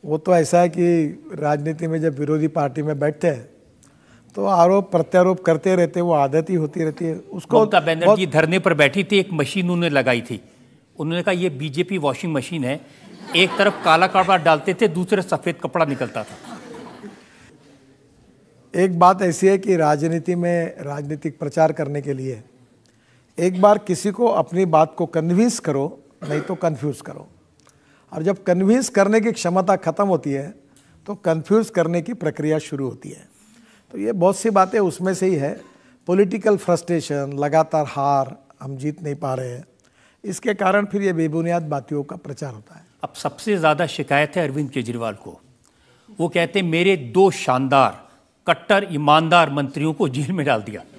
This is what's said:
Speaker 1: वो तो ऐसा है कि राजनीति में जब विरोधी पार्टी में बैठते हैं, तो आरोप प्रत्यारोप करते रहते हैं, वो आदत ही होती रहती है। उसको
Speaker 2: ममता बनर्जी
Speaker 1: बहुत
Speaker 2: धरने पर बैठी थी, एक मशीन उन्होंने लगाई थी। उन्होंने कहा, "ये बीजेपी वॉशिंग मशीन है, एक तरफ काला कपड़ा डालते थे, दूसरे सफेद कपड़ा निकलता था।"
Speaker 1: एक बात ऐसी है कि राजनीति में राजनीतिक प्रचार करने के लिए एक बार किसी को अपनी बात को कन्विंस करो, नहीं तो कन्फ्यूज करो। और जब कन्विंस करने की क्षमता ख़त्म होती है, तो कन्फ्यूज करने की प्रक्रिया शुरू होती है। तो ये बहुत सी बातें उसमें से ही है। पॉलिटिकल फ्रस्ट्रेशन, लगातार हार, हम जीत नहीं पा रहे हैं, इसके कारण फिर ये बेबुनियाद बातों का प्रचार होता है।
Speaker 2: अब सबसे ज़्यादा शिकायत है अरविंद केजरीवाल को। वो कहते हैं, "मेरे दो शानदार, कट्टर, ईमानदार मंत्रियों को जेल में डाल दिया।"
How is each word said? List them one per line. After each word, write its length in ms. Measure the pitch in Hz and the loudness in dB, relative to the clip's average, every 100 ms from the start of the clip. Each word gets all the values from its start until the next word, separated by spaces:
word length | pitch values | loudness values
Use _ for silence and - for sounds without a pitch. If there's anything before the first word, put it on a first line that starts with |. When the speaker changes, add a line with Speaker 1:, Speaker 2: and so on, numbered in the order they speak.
Speaker 1:
वो 140 | - 156 | -4 -4
तो 160 | 156 | 2
ऐसा 260 | 180 151 175 | 2 4 4
है 80 | 175 | 2
कि 380 | 170 175 170 151 202 - | 2 2 2 0 -4 -14
राजनीति 520 | - 151 151 147 160 165 | -6 -2 -2 -2 -6 -4
में 140 | 160 | -2
जब 180 | 160 139 | -2 -2
विरोधी 300 | 147 156 156 | -2 0 0
पार्टी 340 | 160 143 127 | -2 -2 -2
में 160 | 151 143 | -4 -2
बैठते 280 | 147 147 175 | -2 0 -2
हैं, 240 | 131 - _ _ _ _ _ _ _ _ | -2 -10 _ _ _ _ _ _ _ _
तो 100 | - | -4
आरोप 480 | 196 185 170 196 185 | 0 4 6 4 2
प्रत्यारोप 520 | 175 160 185 180 185 | -2 2 4 4 2
करते 320 | - 160 190 185 | 0 0 2 2
रहते 240 | 170 180 | 2 0
हैं, 40 | |
वो 80 | 175 | 0
आदत 340 | 156 139 151 165 | 2 2 0 0
ही 40 | |
होती 300 | 185 151 156 | -2 -2 -4
रहती 200 | 160 151 | -6 -4
है। 100 | 165 | -6
उसको 460 | 160 - 196 - 233 | -6 -10 -14 0 2
Speaker 2:
ममता 200 | 214 202 | 4 2
बनर्जी 260 | 156 160 175 | 2 2 4
Speaker 1:
बहुत 140 | 208 | 4
Speaker 2:
धरने 380 | 185 147 160 185 | 4 2 2 2
पर 160 | 190 | 2
बैठी 300 | 160 143 202 | 4 4 4
थी, 140 | 190 202 | 0 0
एक 100 | 185 | 0
मशीन 320 | 160 143 196 | -2 -2 -2
उन्होंने 240 | 175 175 170 | -2 0 0
लगाई 320 | 143 127 123 | 2 2 0
थी। 240 | - 110 - _ _ _ _ _ | -2 -12 -14 _ _ _ _ _
उन्होंने 240 | 156 170 | -6 -2
कहा, 100 | 175 | -2
"ये 180 | 185 180 | 0 -2
बीजेपी 480 | 135 151 139 175 196 | -4 -8 -4 -4 -2
वॉशिंग 340 | 147 127 175 | -2 -4 -4
मशीन 320 | 151 123 165 | -4 -4 -6
है, 160 | 127 139 - - - - - - | -4 -6 -10 -20 -20 -20 -4 2
एक 140 | 185 - | 2 4
तरफ 220 | 202 196 | 0 2
काला 220 | 175 160 185 | 2 4 4
कपड़ा 300 | 190 185 190 | 2 4 4
डालते 380 | 160 156 165 | 4 2 0
थे, 140 | 180 214 | 0 0
दूसरे 340 | 165 180 202 | 0 -2 -2
सफेद 340 | 185 - - 165 | -2 -4 -4 -6
कपड़ा 220 | 165 175 | -6 -2
निकलता 400 | 156 135 123 117 | 0 0 -6 -6
था।" 360 | 107 - - - - - - - 208 - - _ - - _ 139 _ 135 _ _ _ _ _ _ _ 175 | -10 -14 -18 -18 -18 -18 -18 -20 -20 -20 -20 _ -20 -20 _ _ _ _ _ _ _ _ _ _ _ 0
Speaker 1:
एक 220 | 190 170 | 0 6
बात 240 | 180 190 | 4 6
ऐसी 240 | 190 160 190 | 0 2 2
है 120 | 196 | 2
कि 180 | 196 180 | 2 2
राजनीति 580 | 151 151 160 165 165 | 2 2 0 -2 -4
में 480 | 175 175 175 165 - | -2 0 -2 -4 -8
राजनीतिक 560 | 143 143 143 151 160 139 | -10 -8 -8 -8 -8 -8
प्रचार 340 | 147 - 160 | -8 2 2
करने 300 | 151 143 147 | 2 -6 -6
के 100 | 139 | -6
लिए 300 | 139 131 117 - _ _ _ _ _ _ _ _ - | -6 -8 -10 -16 _ _ _ _ _ _ _ _ -2
एक 220 | 175 180 | -2 4
बार 180 | 202 208 | 4 4
किसी 320 | 208 175 208 | 0 -4 -4
को 160 | 190 233 | 0 0
अपनी 380 | - 160 175 | 0 -2 -2
बात 300 | 190 156 160 - | 2 2 2 0
को 80 | 165 | -6
कन्विंस 520 | 160 160 175 240 233 | -4 -2 2 0 0
करो, 460 | - 135 143 - _ _ 147 | -4 -4 -4 -8 _ _ -6
नहीं 120 | 147 | -6
तो 140 | 147 | -4
कन्फ्यूज 460 | 180 175 143 147 143 | -4 -4 -4 -6 -8
करो। 280 | - - - _ _ _ _ _ _ _ _ | -12 -18 -20 _ _ _ _ _ _ _ _
और 100 | - | -6
जब 220 | 160 196 | -4 -2
कन्विंस 440 | - 180 190 240 - | 0 0 4 2 2
करने 320 | - 196 220 | 2 2 2
की 120 | 220 | 0
क्षमता 440 | 226 175 180 180 190 | -2 -2 0 2 0
ख़त्म 300 | 165 160 202 | 0 -2 0
होती 260 | 170 147 | 0 -2
है, 220 | 139 147 - _ _ _ _ - | -6 -8 -16 _ _ _ _ -14
तो 80 | |
कन्फ्यूज 560 | 202 - 160 - 214 220 | -6 -2 -2 2 2 2
करने 320 | 185 165 175 | -2 0 -2
की 120 | 165 | -4
प्रक्रिया 440 | 247 151 147 151 156 | -6 -6 -4 -2 -2
शुरू 300 | 147 143 131 | -4 -8 -8
होती 200 | 113 98 | -8 -16
है। 200 | - - _ _ _ _ _ _ | -18 -20 _ _ _ _ _ _
तो 60 | - | -6
ये 140 | 208 | -4
बहुत 240 | 214 175 196 | 2 2 2
सी 140 | 226 | 0
बातें 300 | 196 185 226 | 2 2 2
उसमें 340 | 190 - 190 | 0 -2 -4
से 120 | 185 185 | -2 0
ही 80 | |
है। 260 | 170 139 - - _ _ _ - | 0 -2 -6 -16 _ _ _ -2
पॉलिटिकल 500 | 185 202 208 214 208 | 2 2 2 0 0
फ्रस्ट्रेशन, 760 | - 170 - 170 - 143 139 | 0 -2 0 -4 -2 -6 -6
लगातार 520 | 139 147 160 160 160 147 | -4 0 2 2 0 -2
हार, 500 | 143 139 139 135 - _ _ | -2 0 0 -2 -8 _ _
हम 160 | 135 135 | -14 -8
जीत 260 | 143 151 | -8 -8
नहीं 120 | 156 | -10
पा 200 | 143 135 | -8 -6
रहे 160 | 131 127 | -6 -8
हैं, 140 | 123 160 _ _ _ _ _ | -12 -18 _ _ _ _ _
इसके 300 | 202 180 240 | -12 -6 -4
कारण 320 | 202 190 202 202 | -2 2 0 0
फिर 160 | 202 | -2
ये 100 | 196 | -2
बेबुनियाद 500 | 165 160 156 170 170 | 0 -2 -2 -2 -4
बातों 420 | 156 147 - 147 | -4 -8 -6 -8
का 120 | 143 - | -8 -12
प्रचार 380 | - 135 143 | -14 -12 -12
होता 200 | 110 107 | -14 -20
है। 120 | - _ _ | -20 _ _
Speaker 2:
अब 80 | - | -14
सबसे 420 | - - - - 202 | -8 -8 -8 -4 2
ज़्यादा 300 | 160 151 170 | 2 2 -2
शिकायत 500 | - 143 143 147 185 | -4 0 0 2 -2
है 80 | |
अरविंद 260 | 156 139 143 | -4 -4 -6
केजरीवाल 440 | 135 117 120 117 | -6 -6 -6 -6
को। 260 | 101 - - _ _ _ _ _ _ _ 214 | -8 -16 -20 _ _ _ _ _ _ _ -6
वो 80 | 165 | -2
कहते 320 | 175 165 196 | 0 0 0
हैं, 60 | 180 | 0
"मेरे 300 | 160 180 190 | 2 2 2
दो 340 | 123 113 190 | 0 4 4
शानदार, 800 | - - 127 135 139 120 - - _ _ _ - | 4 0 0 4 4 4 0 -20 _ _ _ -2
कट्टर, 400 | 165 - 202 196 | -2 2 0 2
ईमानदार 600 | 151 147 156 160 175 156 | -2 4 4 6 4 4
मंत्रियों 420 | 143 139 - 156 | 0 -4 -4 -4
को 160 | 156 165 | -2 -2
जेल 240 | 131 139 | -2 -4
में 140 | 180 143 | -4 0
डाल 160 | 117 | -2
दिया।" 220 | 104 104 - | -2 -14 -16